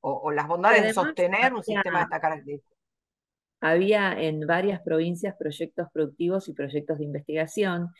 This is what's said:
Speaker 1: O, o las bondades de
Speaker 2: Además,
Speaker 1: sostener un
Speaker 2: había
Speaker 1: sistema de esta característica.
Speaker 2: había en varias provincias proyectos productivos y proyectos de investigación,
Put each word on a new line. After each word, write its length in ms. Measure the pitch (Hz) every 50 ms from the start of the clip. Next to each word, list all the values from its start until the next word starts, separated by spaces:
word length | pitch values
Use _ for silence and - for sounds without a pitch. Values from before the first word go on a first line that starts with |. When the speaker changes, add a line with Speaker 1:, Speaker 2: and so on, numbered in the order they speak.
Speaker 1:
O, 100 | - 139 139 - -
o 80 | 156
las 160 | 151 147 143
bondades 340 | 151 170 175 185 214 226 208
de 80 | 208 220
Speaker 2:
Además, 0 |
Speaker 1:
sostener 640 | 220 202 185 311 311 - 175 175 190 214 247 269 254
un 100 | 220 -
Speaker 2:
había 0 |
Speaker 1:
sistema 360 | - 214 202 190 185 165 170
de 60 | 175
esta 140 | 170 170 160
característica. 560 | 165 156 156 151 135 143 143 143 - _ _ _ _ _ _ _ _ _ _ _ _ _ _ _ _ _ _ _
Speaker 2:
había 520 | - 156 165 175 190 196 208 208 196 190 170
en 320 | 101 156 160 156 151 151
varias 340 | 151 170 175 185 202 196 175
provincias 540 | - - 160 160 165 175 175 170 208 196 190
proyectos 500 | - - 151 147 - 165 160 - - 170 147 -
productivos 540 | 160 156 147 143 - 170 175 190 196 190 -
y 40 | 151
proyectos 460 | - 143 139 139 147 147 - 160 147
de 60 | 151
investigación, 840 | 147 143 151 147 - 151 156 160 156 - 214 202 190 175 175 175 175 170